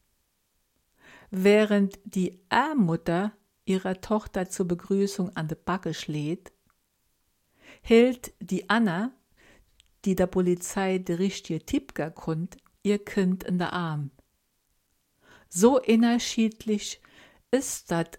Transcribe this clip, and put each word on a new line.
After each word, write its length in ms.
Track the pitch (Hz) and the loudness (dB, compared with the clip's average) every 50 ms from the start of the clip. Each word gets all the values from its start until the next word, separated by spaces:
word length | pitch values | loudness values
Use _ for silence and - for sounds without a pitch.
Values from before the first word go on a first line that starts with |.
| _ _ _ _ _ _ _ _ _ _ _ _ _ _ _ _ _ _ _ _ _ - - - - _ | _ _ _ _ _ _ _ _ _ _ _ _ _ _ _ _ _ _ _ _ _ -20 -20 -20 -16 _
Während 680 | 202 185 185 202 208 214 214 208 208 208 202 196 - - - | -2 2 4 6 6 6 6 4 4 4 4 2 0 -6 -14
die 360 | 208 - 190 180 175 - - _ - | -8 -4 -2 -2 -2 -4 -8 _ -2
A-Mutter 840 | - 233 269 311 311 269 190 160 165 165 - 180 170 175 202 214 - _ _ _ _ _ _ | 0 2 2 2 2 2 2 2 0 -2 -2 -2 0 0 0 -2 -6 _ _ _ _ _ _
ihrer 340 | - 190 185 - 190 185 185 | -4 -2 -2 -2 -4 -6 -6
Tochter 480 | - - 214 214 - - - 190 185 180 | -4 -4 -4 -4 -4 -4 -6 -6 -6 -4
zur 180 | - - 190 | -4 -4 -4
Begrüßung 680 | 175 175 175 - - 196 196 202 202 - - 180 175 - | -2 -4 -4 -4 -2 0 0 0 0 -2 -4 -6 -6 -6
an 120 | - 160 | -6 -6
de 100 | 156 160 - _ | -6 -8 -8 _
Backe 300 | - 175 185 - 165 156 | -4 -4 -4 -4 -6 -8
schlägt, 600 | - - - 151 151 147 151 175 - - - - _ _ _ _ _ _ _ _ _ _ _ _ _ _ _ _ _ _ _ _ _ _ - - - - - | -6 -6 -6 -6 -4 -4 -4 -6 -6 -10 -16 -20 _ _ _ _ _ _ _ _ _ _ _ _ _ _ _ _ _ _ _ _ _ _ -20 -20 -8 2 6
hält 440 | 233 226 240 254 247 247 - - - - | 6 8 8 6 4 -2 -8 -18 -16 -14
die 300 | 185 - 190 180 - - | -8 -4 -4 -4 -2 0
Anna, 420 | 208 233 226 190 160 180 220 262 - _ _ _ _ _ _ _ - _ _ _ _ _ _ _ _ _ - | 2 2 2 2 0 0 -4 -4 -6 _ _ _ _ _ _ _ -20 _ _ _ _ _ _ _ _ _ -2
die 100 | 196 185 | 0 2
der 120 | 190 185 | 2 0
Polizei 720 | 180 - 185 180 175 180 175 - - - 196 190 190 185 185 | 2 2 2 2 2 2 0 -2 -6 -4 -2 -2 0 0 -2
der 180 | 185 - 170 | -2 -2 -2
richtige 480 | 170 190 196 - - - - 165 160 - | 0 0 -2 -2 -4 -8 -6 -6 -6 -4
Tipp 300 | - - 285 - - - | -2 -4 -4 -4 -4 -6
gab, 200 | - 151 165 - - - 160 160 160 175 - - - _ _ _ _ - | -6 -6 -6 -8 -8 -6 -4 -4 -4 -4 -8 -10 -16 _ _ _ _ -2
ihr 200 | 196 208 202 - | 0 0 -2 -2
Kind 400 | - - 202 190 180 185 185 - | -4 -2 0 2 2 0 -2 -2
in 140 | - 180 | -2 -2
der 160 | 180 175 - - | -2 -2 -2 -4
Arm. 380 | 180 170 160 156 147 147 135 - _ _ _ _ _ _ _ _ _ _ _ _ _ _ _ _ _ _ _ _ _ _ - - - _ _ | -4 -4 -4 -4 -6 -6 -8 -12 _ _ _ _ _ _ _ _ _ _ _ _ _ _ _ _ _ _ _ _ _ _ -20 -20 -20 _ _
So 320 | - 170 208 240 277 - | 0 4 4 6 6 4
unterschiedlich 1200 | - - 226 226 233 233 240 240 - - - 233 220 220 220 - - 220 214 208 - - - - _ _ _ - - - _ _ _ _ | 2 2 4 4 4 4 2 0 -2 -2 -2 0 0 0 -2 -4 -4 -4 -4 -4 -4 -8 -14 -16 _ _ _ -20 -20 -20 _ _ _ _
ist 380 | - 262 269 - - - - - | -2 -2 -2 -4 -8 -10 -8 -4
das 160 | 175 170 165 - - | -4 -4 -4 -6 -10